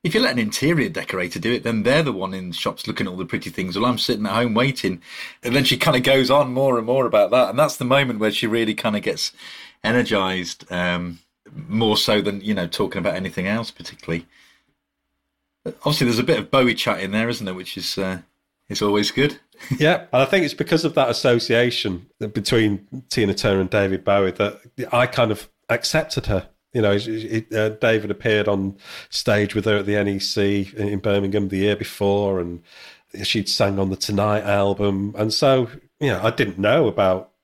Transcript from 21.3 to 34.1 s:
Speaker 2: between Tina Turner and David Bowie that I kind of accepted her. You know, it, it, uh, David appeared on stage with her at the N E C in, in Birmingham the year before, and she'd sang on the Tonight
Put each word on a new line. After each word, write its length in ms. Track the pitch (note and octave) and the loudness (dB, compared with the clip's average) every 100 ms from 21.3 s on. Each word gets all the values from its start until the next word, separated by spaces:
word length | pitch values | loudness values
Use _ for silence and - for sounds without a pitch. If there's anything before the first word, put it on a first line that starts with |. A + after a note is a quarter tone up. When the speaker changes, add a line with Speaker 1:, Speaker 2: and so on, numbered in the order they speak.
| A#2+ - A#2 B2 - G#2+ F2 - _ G#2+ | 2 2 2 2 0 -4 -6 -10 _ -6
Speaker 2:
between 720 | G#2+ G2 A#2+ G#2+ G2 - C3 - | -4 0 2 2 0 -6 -16 -6
Tina 240 | - G2+ | 0 0
Turner 260 | G2 G#2+ G2 | 2 2 2
and 100 | F#2+ | 2
David 360 | G#2+ G2 F#2+ | 0 0 0
Bowie 260 | - G2+ F#2+ | 2 2 2
that 300 | - G2+ - - - A#2+ | 0 -4 -4 -18 -12 -2
I 140 | A#2+ B2+ | 0 2
kind 240 | - A2+ | 2 2
of 180 | G2+ - _ - | 0 -6 _ -4
accepted 600 | A#2 - D#3 D#3 - - | -2 0 -2 0 -4 0
her. 200 | F#2+ - _ _ | -2 -2 _ _
You 100 | B2 | 0
know, 80 | G#2+ | 2
it, 160 | G2+ A#2 | 2 0
it, 460 | A2 A2 A2 A2 | -8 -4 -4 -2
uh, 160 | A2 G#2+ | -2 -2
David 420 | G#2+ A#2 A2 G#2 | 0 2 2 -2
appeared 360 | G2 A#2 G#2 G#2 | -4 2 2 2
on 300 | G2+ G2 G2 - - - | 0 -2 -6 -18 -18 -10
stage 460 | - - G#2 G#2 | -4 0 2 2
with 100 | G#2+ | 0
her 120 | G#2+ G#2 | 0 0
at 100 | G2 | 2
the 80 | G#2 | 0
N 100 | G2+ | 0
E 120 | G2 | -2
C 520 | - - G2+ G2+ G2 G#2+ | -4 0 0 0 -2 -4
in, 120 | G2+ | -4
in 100 | G2+ | -2
Birmingham 500 | G#2 G2+ G2 G2+ G2+ | 0 0 2 0 -2
the 80 | F#2+ | 0
year 180 | G2+ | 0
before, 640 | G#2 - - G2+ G2+ G2+ F#2 | 0 -6 -2 0 2 0 -2
and 220 | F2 F2 _ - - - _ F#2+ | -4 -8 _ -20 -20 -20 _ -8
she'd 260 | G2 A2 G2 | -4 -2 -2
sang 300 | - G2 G2 | 0 0 0
on 100 | F#2+ | -2
the 60 | |
Tonight 480 | F#2+ - | -2 -2